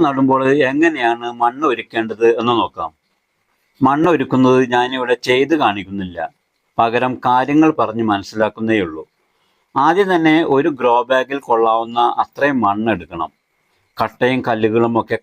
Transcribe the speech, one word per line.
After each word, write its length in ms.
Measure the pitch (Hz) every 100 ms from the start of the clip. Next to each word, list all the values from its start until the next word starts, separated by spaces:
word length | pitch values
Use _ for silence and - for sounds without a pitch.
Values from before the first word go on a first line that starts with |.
| 156
നടുമ്പോൾ 360 | 135 135 131 131 143 131
എങ്ങനെയാണ് 560 | 139 165 151 120 117 120 120
മണ്ണ് 220 | 120 131 156
ഒരുക്കേണ്ടത് 540 | 117 110 117 113 107 117 113
എന്ന് 160 | 113 117
നോക്കാം. 280 | 92 - 82 - _ _ _ _ _ _ _ _
മണ്ണ് 280 | 135 143 175
ഒരുക്കുന്നത് 460 | 156 131 127 127 127 127
ഞാനിവിടെ 440 | 123 123 131 123 123 127
ചെയ്ത് 260 | 127 139 160
കാണിക്കുന്നില്ല, 680 | 123 101 92 98 92 85 80 - _ _ _ -
പകരം 340 | 117 120 127 123 127
കാര്യങ്ങൾ 420 | 123 131 147 156 156
പറഞ്ഞ് 260 | 110 110 110
മനസ്സിലാക്കുന്നേ 680 | 101 95 110 107 107 110 113 90
ഉള്ളൂ. 160 | 78 78 _ _ _ _ _ _ 135 143
ആദ്യം 240 | 170 196 180
തന്നെ 200 | 160 156 147 135
ഒരു 120 | 156 135
ഗ്രോ 160 | 120 120 120
ബാഗിൽ 300 | 131 127 139 -
കൊള്ളാവുന്ന 640 | 117 113 113 117 117 120 -
അത്രയും 360 | 110 - 139 135 104
മണ്ണ് 220 | 101 110 98
എടുക്കണം. 340 | 82 85 80 _ _ _ _ _ _ -
കട്ടയും 420 | 113 - 123 131 123
കല്ലുകളും 440 | 110 110 113 120 117
ഒക്കെ 160 | 104 113